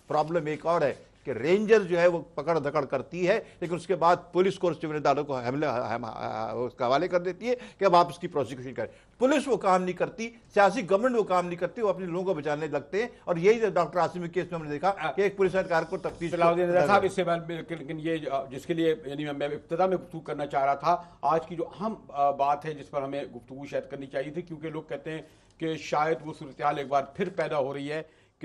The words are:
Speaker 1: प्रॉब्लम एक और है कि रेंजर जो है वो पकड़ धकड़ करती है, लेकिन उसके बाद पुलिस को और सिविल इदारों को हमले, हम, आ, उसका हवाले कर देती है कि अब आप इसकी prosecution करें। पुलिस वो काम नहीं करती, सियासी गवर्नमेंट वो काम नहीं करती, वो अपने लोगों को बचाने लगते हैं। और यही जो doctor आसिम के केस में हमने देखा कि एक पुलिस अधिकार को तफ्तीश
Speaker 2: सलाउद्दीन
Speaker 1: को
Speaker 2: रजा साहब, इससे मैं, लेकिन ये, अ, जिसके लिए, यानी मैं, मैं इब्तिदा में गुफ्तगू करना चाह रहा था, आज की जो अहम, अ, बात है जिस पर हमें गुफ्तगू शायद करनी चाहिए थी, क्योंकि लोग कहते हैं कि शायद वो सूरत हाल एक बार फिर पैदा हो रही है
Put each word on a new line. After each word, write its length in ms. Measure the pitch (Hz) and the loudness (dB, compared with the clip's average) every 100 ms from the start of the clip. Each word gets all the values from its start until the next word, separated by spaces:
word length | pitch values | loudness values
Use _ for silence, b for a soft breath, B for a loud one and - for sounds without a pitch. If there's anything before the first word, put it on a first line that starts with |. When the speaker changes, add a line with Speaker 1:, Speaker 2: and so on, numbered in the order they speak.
| - | -4
Speaker 1:
प्रॉब्लम 400 | 147 156 170 151 | 0 0 0 -2
एक 180 | 151 156 | -4 0
और 180 | 170 | 2
है 340 | 143 - - _ - | 2 -2 -10 _ -6
कि 80 | |
रेंजर 460 | 110 143 196 208 220 | -2 2 2 6 4
जो 180 | 185 170 | 6 4
है 100 | 175 | 4
वो 200 | 170 139 - | 4 -4 -6
पकड़ 220 | 143 165 | 0 0
धकड़ 260 | 139 151 135 | 2 0 0
करती 400 | 135 123 175 180 | -2 -4 -2 2
है, 200 | 214 - B | 2 -2 B
लेकिन 160 | 170 170 | -6 -4
उसके 180 | 165 175 | -2 2
बाद 340 | 170 175 - | 4 4 2
पुलिस 240 | 175 190 - | 2 2 2
को 100 | 175 | -2
और 60 | |
सिविल 240 | 156 160 151 | -2 -4 0
इदारों 260 | 143 139 | 2 2
को 100 | 147 | 0
हमले, 340 | 127 120 143 151 | -2 -2 -2 0
हम, 380 | 120 120 117 113 | -2 -2 -4 -6
आ, 480 | 117 117 113 110 | -6 -6 -4 -4
उसका 320 | 113 123 - 120 | -4 -6 -2 2
हवाले 220 | 139 175 | 2 2
कर 120 | 175 | -2
देती 280 | 180 175 233 | -2 -6 -4
है 80 | 247 | -4
कि 300 | - - 196 | -4 0 6
अब 100 | 175 | 6
आप 120 | 175 | 6
इसकी 160 | - 175 | 0 -6
prosecution 440 | 147 120 127 127 | -4 -4 -6 -10
करें। 180 | 117 110 b b - | -8 -8 b b 0
पुलिस 280 | 254 294 269 | 2 4 2
वो 100 | 208 | 0
काम 240 | 202 185 | 4 2
नहीं 120 | 185 | 2
करती, 480 | 180 160 - 226 - _ | -2 -4 -4 -10 -12 _
सियासी 280 | 208 196 220 | 4 4 4
गवर्नमेंट 340 | 180 196 254 240 | 2 2 2 2
वो 80 | |
काम 220 | 190 180 175 | 2 2 0
नहीं 120 | 170 | -2
करती, 240 | 175 233 | -6 -2
वो 80 | 208 | -2
अपने 160 | 175 185 | -2 -2
लोगों 180 | 170 | -4
को 120 | 190 156 | -2 -2
बचाने 320 | 147 147 160 | -2 -2 -2
लगते 340 | 143 139 196 | -4 -2 -4
हैं। 80 | 233 b b | -4 b b
और 120 | 170 | 2
यही 200 | 185 233 | 4 6
जो 120 | 214 | 4
doctor 280 | 180 160 175 | 2 2 2
आसिम 220 | 156 180 | 0 0
के 60 | 170 | -6
केस 220 | 180 175 | -4 -4
में 60 | 170 | -6
हमने 120 | 151 | -6
देखा 180 | 147 180 | -2 -2
कि 340 | 196 156 185 | -2 -2 0
एक 140 | 202 202 | 0 2
पुलिस 180 | 190 185 | 2 2
अधिकार 280 | 156 165 | 2 0
को 140 | 170 190 | 0 -4
तफ्तीश 340 | 170 - 170 | -6 -6 -4
Speaker 2:
सलाउद्दीन 360 | 170 170 175 175 | 2 4 4 4
Speaker 1:
को 40 | |
Speaker 2:
रजा 160 | 180 147 | 4 6
साहब, 180 | 196 190 | 4 4
इससे 180 | 190 | 0
मैं, 540 | 170 170 160 165 - 165 | 0 -2 -4 -10 -8 -10
लेकिन 200 | 135 160 | -10 -6
ये, 200 | 160 160 | -4 -2
अ, 300 | 143 135 135 | -2 -4 -4
जिसके 220 | 131 - | -8 -4
लिए, 280 | 165 165 151 135 | 0 2 0 -4
यानी 180 | 143 151 | -6 -6
मैं, 80 | |
मैं 140 | 143 147 | -4 -4
इब्तिदा 400 | 147 - 165 190 | -4 -4 0 2
में 100 | 180 | 0
गुफ्तगू 220 | - 165 | -4 -12
करना 260 | 151 147 143 | -8 -6 -2
चाह 200 | 143 139 | 0 2
रहा 100 | 139 | 2
था, 440 | 160 175 - - | 2 0 -2 -4
आज 220 | 139 165 - | 0 0 0
की 100 | 165 | -8
जो 80 | |
अहम, 340 | 165 - 214 208 - | -8 -6 -6 -8 -8
अ, 180 | 143 143 | 0 2
बात 340 | 139 139 143 156 | 2 2 0 -2
है 120 | 143 | -10
जिस 100 | 135 | -8
पर 140 | 143 | -6
हमें 320 | 139 143 139 | -4 -6 -8
गुफ्तगू 320 | 120 - 131 143 | -12 -14 -14 -6
शायद 220 | 139 127 | -6 -6
करनी 160 | 139 135 | -10 -8
चाहिए 260 | 139 147 156 | -6 -6 -6
थी, 40 | |
क्योंकि 280 | 175 156 160 | -10 -10 -10
लोग 200 | 151 156 | -10 -8
कहते 220 | - 160 | -10 -8
हैं 160 | 156 - b b - | -10 -12 b b -8
कि 180 | 160 156 | -4 -4
शायद 400 | - 151 156 - | -2 0 2 0
वो 100 | 151 | -4
सूरत 280 | 151 147 127 | -12 -12 -2
हाल 180 | 147 151 | 0 0
एक 100 | 135 | 0
बार 240 | 139 135 - | 0 0 -4
फिर 120 | 185 | -4
पैदा 280 | 170 151 151 | -2 -2 0
हो 160 | 135 | 0
रही 140 | 139 143 | -2 -6
है 400 | 156 160 _ _ - | -6 -8 _ _ -8